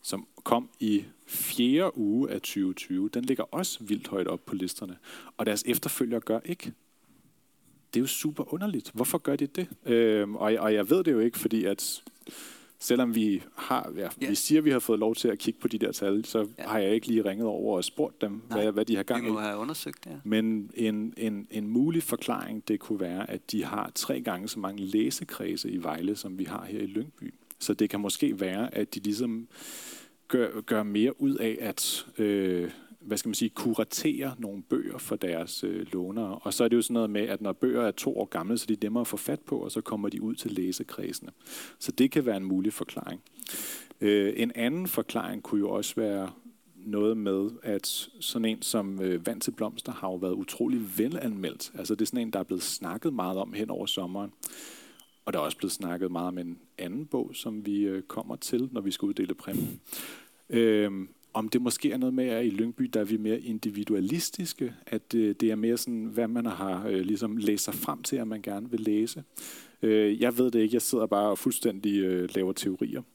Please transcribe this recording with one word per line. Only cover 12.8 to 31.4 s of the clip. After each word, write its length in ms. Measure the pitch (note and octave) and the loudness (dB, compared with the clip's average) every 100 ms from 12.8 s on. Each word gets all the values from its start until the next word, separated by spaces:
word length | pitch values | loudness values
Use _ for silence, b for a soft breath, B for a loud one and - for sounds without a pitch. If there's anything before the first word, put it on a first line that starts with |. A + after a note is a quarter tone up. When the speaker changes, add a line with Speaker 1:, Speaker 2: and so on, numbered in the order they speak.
Speaker 1:
selvom 340 | - A#2+ B2 A2+ | 2 4 4 4
vi 280 | G#2+ G2 - - | 4 2 -2 -12
har, 380 | - B2+ - - | -2 -2 -2 -6
ja, 120 | G2 - | -6 -4
Speaker 2:
Ja. 80 | - | -2
Speaker 1:
vi 60 | G2+ | 0
siger, 260 | - D#3 | 6 6
vi 80 | D3+ | 8
har 100 | B2+ | 4
fået 200 | - G#2+ | 4 4
lov 160 | G#2+ A2+ | 4 4
til 120 | A#2+ | 2
at 120 | G#2 | 2
kigge 200 | - - | -2 -2
på 80 | - | -2
de 100 | A2 | 0
der 140 | G2 | 0
tal, 340 | G2 G2+ G2 A2+ | 0 0 0 0
så 220 | A2+ G2+ - | 0 -2 -4
Speaker 2:
Ja. 100 | - | -4
Speaker 1:
har 120 | A2 | 0
jeg 140 | G2 | 4
ikke 140 | A2 - | 2 4
lige 180 | A2+ G#2 | 2 2
ringet 220 | G2+ A2+ | 0 -2
over 300 | G2+ A2 F#2+ | 0 0 0
og 60 | |
spurgt 380 | F2+ - D3+ - | -2 -2 -2 0
dem, 200 | G#2+ G2+ A#2 | -2 -2 -4
Speaker 2:
Nej, 120 | A2+ | 2
Speaker 1:
hvad, 80 | G#2+ | 4
hvad 140 | G2+ G#2+ | 4 2
de 100 | G#2+ | 2
har 80 | |
gang 220 | G2 A#2+ A#2 | 2 0 2
Speaker 2:
vi 60 | |
må 80 | G#2+ | 0
Speaker 1:
i. 40 | |
Speaker 2:
have 140 | G#2+ G#2 | 0 -2
undersøgt 460 | A#2 D#3 - - | -4 -6 -8 -10
det, 60 | - | -12
ja. 40 | D3 | -10
Speaker 1:
Men 480 | G#2+ A2 A2 A2 G2+ | 2 4 4 2 -2
en, 400 | - A2 G#2+ A2 - | 0 0 2 -2 -2
en, 300 | A2 G2+ G#2 | -4 -4 -6
en 160 | A2 G#2 | -6 0
mulig 360 | A#2+ C#3+ E3 | 4 4 4
forklaring, 640 | D#3+ - - G#2+ F2 A2 - | 0 -4 -2 -4 -4 -8 -2
det 120 | G#2+ | -2
kunne 200 | - G#2 | 0 -2
være, 300 | F2+ F2+ G#2 | -2 -4 -4
at 220 | F#2 - | -8 -4
de 120 | G#2+ | -2
har 280 | - G#2 - - | -2 -2 -4 -4
tre 260 | - C3+ | -2 -2
gange 260 | A#2+ F#2 G#2+ | 0 -4 -4
så 120 | A2+ | -6
mange 240 | G2 G2+ F#2+ | -6 -4 0
læsekredse 840 | G#2+ A2 - E3+ - F#2 F2 - | 2 2 0 -8 -6 -4 -2 -2
i 60 | F#2 | -4
Vejle, 320 | E2 D#2 F2 G#2 | -4 -2 -2 -2
som 240 | G2+ F#2 | -4 -8
vi 40 | |
har 220 | F#2+ G2 F#2+ | -6 -8 -6
her 140 | G#2 | -6
i 60 | G#2 | -4
Lyngby. 460 | G2+ C#3+ - - - _ - | -4 -4 -8 -14 -14 _ -10
Så 140 | - | -2
det 160 | - G#2+ | 2 2
kan 100 | G2+ | 2
måske 400 | G#2 - D3 G2 | -2 0 0 2
være, 360 | F#2+ F#2+ B2 - | -2 0 -2 -2
at 200 | G#2 - | -4 -2
de 40 | |
ligesom 480 | G2+ G#2 B2 A2+ A#2 B B B B B B B _ | -2 0 0 -2 -8 B B B B B B B _
gør, 340 | B2+ A#2 G#2+ | 2 2 0
gør 220 | G#2+ A2 | 0 0
mere 380 | G#2 G#2 A#2 C3+ | 2 4 4 4
ud 140 | C#3 | 0
af 220 | C#3 | 2